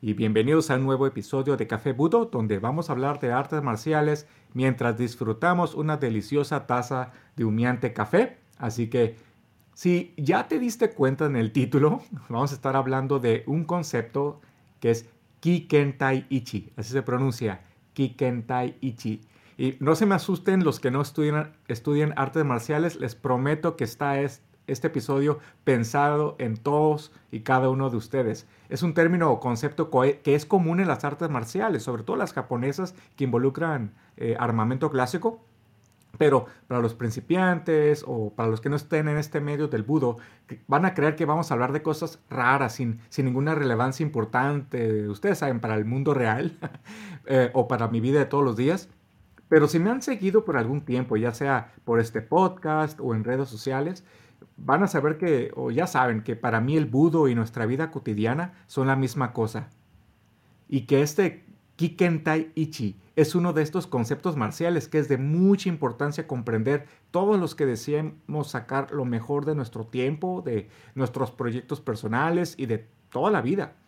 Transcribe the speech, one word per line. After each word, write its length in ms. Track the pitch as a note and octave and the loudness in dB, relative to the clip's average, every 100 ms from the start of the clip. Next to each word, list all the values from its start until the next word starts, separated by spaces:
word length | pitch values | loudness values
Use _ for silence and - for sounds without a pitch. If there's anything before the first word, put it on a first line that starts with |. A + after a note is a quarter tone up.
Y 100 | A2 | -2
bienvenidos 580 | G#2 A2 A2 A#2+ D#3 D#3 | 0 2 2 4 4 4
a 40 | |
un 100 | C3 | 0
nuevo 220 | C3+ C3 C3+ | 2 2 0
episodio 500 | C3 - C3+ C3+ C3+ | -2 -4 -2 0 0
de 100 | A2 | 0
Café 280 | A2 C#3+ | -2 -2
Budo, 320 | A#2+ D#3+ A#3 A3+ | 0 2 2 2
donde 320 | B2+ A2 G2+ | -2 -2 -2
vamos 320 | A2+ D3 E3 | -2 -4 -4
a 20 | |
hablar 280 | B2+ C3+ C#3+ | -2 -2 -2
de 120 | B2+ | 0
artes 300 | A#2+ C3+ D#3 | -2 -2 -4
marciales 640 | C#3 A2 D#3 D3+ D3+ D3+ - _ _ | -2 -4 0 0 2 -2 -6 _ _
mientras 460 | B2+ C3 B2 A#2+ A2+ | 0 0 2 0 0
disfrutamos 760 | A#2+ A#2+ A2+ A2 E3+ F3+ E3+ | -2 -2 -4 0 2 2 0
una 220 | - D#3 D3 | -2 -4 -2
deliciosa 680 | C3 G#2+ G#2 C#3+ C#3+ - - | -2 -2 -2 -2 0 -4 -2
taza 460 | B2 B2 C3 B2+ - _ - | -2 -2 -6 -6 -12 _ -4
de 100 | A2+ | -2
humeante 480 | G#2+ A#2+ B2 B2 | 0 0 0 -4
café. 420 | - G#2 F3 A#3+ - _ _ | -2 2 4 2 -2 _ _
Así 320 | B2 A#2 A2+ | -8 -4 -2
que, 260 | B2 A2+ - - _ _ _ _ | 2 2 0 -20 _ _ _ _
si 400 | - F3+ F3 F3+ - | -4 0 2 0 -6
ya 280 | C#3+ G#3 - | 0 0 0
te 120 | D#4+ | -2
diste 320 | B3 A3 G#3+ | -2 0 -2
cuenta 340 | - C3 C3+ | 2 0 2
en 120 | D#3 C3 | 0 0
el 160 | A2+ | 0
título, 500 | B2 A#2+ C#3+ D3+ - - C3+ | 0 2 4 4 2 -6 -16
<laughs> 120 | - | -8
vamos 240 | A#2 C#3 | -4 -4
a 40 | C#3+ | -2
estar 200 | C#3 C3+ | -2 0
hablando 420 | B2+ C3 C3+ C#3 | 0 -2 0 0
de 260 | A#2+ A2 A2 | 2 0 0
un 180 | D3 | -4
concepto 800 | D#3 F3 D#3+ B2 A2+ C#3 C#3+ D3 - _ _ _ | -2 -4 -2 -4 -4 -4 -4 -6 -20 _ _ _
que 120 | A#2 | 0
es 180 | A#2 - _ _ _ | 0 -2 _ _ _
Kikentai 840 | E3 F3 D#3 D3+ C#3+ C3+ C3+ C3+ C3 | 0 0 4 2 2 0 0 0 -2
Ichi. 420 | C3+ A2+ G2+ - - | -4 -4 -10 -10 -12
Así 160 | G#2 | -4
se 80 | C3 | -4
pronuncia, 640 | B2+ B2 C3+ A#2+ A2+ F#2 - _ _ | -2 0 0 -2 -4 -6 -12 _ _
Kikentai 800 | - C3+ - B2+ B2 A2+ B2+ B2+ - | -4 -4 -2 -2 -2 -4 -4 -4 -6
Ichi. 400 | C3+ A#2 - A2 - _ _ _ | -8 -6 -6 -8 -10 _ _ _
Y 220 | C3 C3 | -4 -2
no 140 | C#3 D#3+ | 0 2
se 80 | |
me 120 | G#3+ G3 | 4 2
asusten 480 | - F#3 - F#3+ | 0 -2 2 2
los 160 | E3+ C3 | 2 2
que 100 | C3+ | 0
no 100 | C3 | 0
estudian, 540 | D3 - D3+ D3+ D3+ - _ | -2 0 0 0 -4 -10 _
estudian 460 | A#2 - D3 D3+ | -6 0 2 2
artes 300 | D3+ C3+ D#3+ | 0 -2 0
marciales, 520 | D3+ A#2+ A2+ D3+ E3+ - | 0 0 0 0 0 -2
les 180 | B2+ | -8
prometo 600 | - C3+ B2 C3+ D3+ E3 - | -6 0 0 2 0 -2 -2
que 80 | |
está 360 | A2+ - C#3+ C#3 | -6 -2 -2 0
es-, 220 | C#3 - _ _ - | -2 -6 _ _ -6
este 200 | C3+ D#3+ | -4 -2
episodio 520 | - A2+ C#3 C#3+ D3 - _ | -4 -2 0 2 0 -6 _
pensado 720 | - B2+ A2+ C#3+ C#3+ D3 D3 - | 0 2 2 2 4 2 0 -2
en 180 | B2 A2+ | -6 -2
todos 560 | C#3+ D3 D3+ D3+ - - _ | 0 4 4 2 -4 -20 _
y 100 | A#2 | -12
cada 280 | A2 C3 C3 | 2 4 4
uno 220 | C3 C3+ | 2 0
de 60 | A#2 | -2
ustedes. 500 | - C3+ A#2 A2 - _ - | -2 -2 0 -2 -10 _ -12
Es 140 | - | -4
un 120 | E3+ | -2
término 360 | D#3+ E3 F3+ E3 | 4 4 4 2
o 100 | A#2 | 2
concepto 500 | B2+ A#2 C#3+ D3 D#3+ | 0 -2 -4 -2 0
co-, 140 | C3 C3 C#3+ | 4 4 2
que 120 | - | 2
es 120 | C#3+ D3 | 2 4
común 340 | G3 E3 E3+ | 2 2 0
en 80 | F#3 | 0
las 160 | D3 | 0
artes 240 | C#3+ D3 E3+ | -2 -4 -4
marciales, 520 | C3+ A2+ F#3+ A3 D#3 | -4 -4 -4 -2 -2
sobre 200 | A2 A#2+ | -2 -6
todo 140 | - - | -4 -4
las 160 | G3+ | -2
japonesas 600 | - B2 B2 B2+ C#3 F#3 - - - | -6 -6 -4 -2 -4 -8 -10 -20 -4
que 80 | |
involucran, 680 | C3+ A#2+ C3 C3+ E3 D3 G#2+ - _ - | 0 2 2 0 -2 -2 -6 -10 _ -8
eh, 200 | A#2 A2+ | -4 0
armamento 520 | A#2+ A2+ A2 C3 D#3 | 0 2 0 0 0
clásico. 500 | C#3 B2+ F3+ A3+ A3+ _ _ _ _ _ _ _ - | 0 0 0 -2 -4 _ _ _ _ _ _ _ 2
Pero 300 | D3+ C3+ A#2+ - _ | 4 4 2 -14 _
para 120 | B2 | -2
los 140 | A#2 | 0
principiantes 1120 | A2+ A#2+ A#2 - F3 F#3 F3 E3 D#3 D3+ D3 - | -2 -6 -6 -2 2 2 2 2 4 4 2 -2
o 240 | B2+ G#2+ | -4 -4
para 180 | - A2+ | -2 0
los 120 | A2 | 0
que 80 | C#3 | -2
no 80 | D3 | -4
estén 320 | - D#3+ D3+ | -2 -2 0
en 80 | D3+ | -2
este 240 | D3+ D#3 | -2 -4
medio 260 | C#3+ D3 D3+ | -4 -2 -2
del 160 | B2+ | -2
budo, 360 | A2 D3+ B2+ A#2 - - _ | 0 0 0 -2 -10 -20 _
que 160 | B2+ - | -18 0
van 160 | C#3+ | 2
a 100 | F#3 | 2
creer 220 | F3+ D3+ D3+ | 2 0 2
que 80 | |
vamos 260 | D#3+ D#3 D#3+ | 0 0 0
a 40 | |
hablar 180 | B2+ B2+ | 0 0
de 100 | C3 | -2
cosas 380 | - D#3 D#3+ - _ | -2 -4 -6 -10 _
raras, 440 | B2 B2 C#3 B2+ | -2 2 4 2
sin, 260 | A2+ B2 A2+ - | -2 -4 -4 -8
sin 160 | - | -2
ninguna 320 | C3 B2 C#3+ D#3 | 0 0 0 0
relevancia 500 | C#3 A#2 B2+ C3 D3+ | 0 2 0 0 -4
importante, 1000 | B2+ G#2+ B2+ C#3 D3 C#3 B2+ A2+ G#2+ G#2 | -2 -2 0 0 -2 -4 -4 0 0 -2
ustedes 300 | G2 G3+ G3 | -4 -2 -2
saben, 200 | C#3 A#2+ | -2 -2
para 160 | A2+ | -2
el 100 | A2 | -2
mundo 300 | G#2+ B2+ C#3 | 0 -2 0
real, 420 | C#3 A#2 A2 E3 - - - - | 2 2 0 -2 -6 -14 -14 -20
<laughs> 360 | G#3+ G#3 E3 - | -18 -16 -16 0
eh, 240 | C3+ B2 | 2 4
o 140 | C3 A2+ | 2 0
para 220 | B2 A2+ | 2 0
mi 100 | A#2 | 0
vida 200 | A#2 D3 | 2 2
de 60 | C#3 | 2
todos 180 | C#3 | 2
los 120 | C#3 A2 | 2 2
días. 320 | C3 F#3 - - _ _ _ _ _ | 0 0 -4 -20 _ _ _ _ _
Pero 180 | D#3 D3 | 6 6
si 140 | D#3+ | 4
me 100 | F#3 | 0
han 120 | B3+ | 0
seguido 420 | B3+ A#3+ F#3+ G3+ | -2 -2 2 2
por 120 | - C#3+ | 2 -2
algún 260 | A2+ C#3+ | 0 -2
tiempo, 340 | - B2 B2+ A2 | -2 -2 0 0
ya 180 | A#2 | 0
sea 380 | A2+ C#3 C3 A2 - | -2 0 0 -2 -16
por 140 | - A#2 | 0 2
este 240 | A2+ A2 | 2 -2
podcast 800 | G#2+ D#3+ F#3 F#3 D#3+ D#3 D3+ D#3 | 0 2 2 0 -2 0 0 -4
o 100 | C3+ | -4
en 120 | A2+ | -2
redes 240 | A2 C3 C3+ | -2 -2 -2
sociales, 560 | A2+ C3+ C3 D3+ F#3 - - - _ - - | -6 -6 -4 -4 -6 -14 -20 -20 _ -20 -14
van 260 | - C#3+ | 0 2
a 60 | G3 | 2
saber 300 | E3 C#3+ D#3 | 2 0 0
que, 320 | F3+ C#3+ A#2 | 0 0 0
o 160 | - B2+ | -4 -4
ya 160 | A#2+ F3 | -2 0
saben, 360 | C3+ B2+ A2 | 2 2 0
que 140 | A2 A2+ | -4 -4
para 240 | B2+ A2+ | -2 0
mí 160 | A#2+ D#3 | 2 0
el 100 | D3 | 2
budo 420 | B2+ D#3+ D#3+ C#3+ | 4 4 6 2
y 60 | |
nuestra 320 | A#2+ A2 A#2+ A2 | 2 -2 -2 -2
vida 240 | C3 D#3+ | -2 -4
cotidiana 640 | C#3+ - G#2 A2 C3+ F3+ - _ | -6 -6 -2 0 -2 -6 -10 _
son 200 | - C3 | -2 0
la 100 | C3 | 2
misma 360 | C3 - B2 | 0 -2 -4
cosa. 380 | B2 A2 A2 - _ _ _ _ _ _ _ _ _ _ | -2 -4 -4 -10 _ _ _ _ _ _ _ _ _ _
Y 140 | C#3 | -4
que 200 | A#2 C3+ | 2 2
este 420 | D3 D3+ F#3 - - - _ _ | 2 2 0 -2 -20 -20 _ _
Kikentai 760 | E3 - F3+ D#3+ D3+ D#3 D#3+ | -4 2 0 2 0 0 -2
Ichi 420 | - D3+ D#3 A2 G2 _ - | -4 -6 -2 -6 -6 _ 2
es 180 | D#3 | 2
uno 180 | F3+ F3 | 4 2
de 100 | D#3 | 0
estos 240 | D3+ F3+ D#3+ | 0 -2 -4
conceptos 500 | B2+ A2+ C#3+ F#3 D3+ | -2 -2 -2 -2 -2
marciales 520 | G#2+ - E3+ E3+ - | -4 -2 0 0 0
que 100 | D#3 | -2
es 100 | C3+ | 0
de 100 | C3 | 0
mucha 500 | C#3 D#3+ F#3+ G3+ G3 | 0 4 4 4 2
importancia 580 | E3 C#3 A#2 C#3+ D3 - | -2 -4 -2 -4 -4 -6
comprender 600 | C3 A#2 A2 A2+ C#3+ C#3 - _ | -6 -2 0 2 0 -2 -20 _
todos 280 | F3 G3 G#3 | 0 2 2
los 160 | E3 | 0
que 120 | - C#3+ | 0 -2
deseemos 840 | A#2 - D3 D#3 - - D3+ C#3+ | -2 -2 -2 -2 -8 -8 -6 -4
sacar 440 | B2+ A#2 C#3 C3+ | -6 -4 -4 -4
lo 120 | D3 | -4
mejor 400 | B2+ A#2 A2+ C#3+ | -2 -4 -2 -4
de 100 | C#3+ | -2
nuestro 320 | D3+ A#2+ A2+ A2+ | -4 -4 -8 -8
tiempo, 560 | B2 B2+ D#3 F#3 F#3 | -2 -2 -2 -4 -4
de 240 | F3 A2+ - - - | -4 -4 -6 -18 -16
nuestros 360 | - B2+ B2+ B2 | -4 -4 -2 -6
proyectos 500 | - A#2+ A#2 - C#3+ | -2 -4 -4 -8 -10
personales 760 | - G#2+ G#2+ A#2 D#3 E3+ E3+ - | -6 -6 -2 -2 0 0 -2 -6
y 100 | C3 | -4
de 220 | A2 - _ _ | -4 -6 _ _
toda 200 | A#2+ E3+ | -2 0
la 100 | G3+ | 0
vida. 340 | A#2+ G3 - - | 0 -2 -4 -12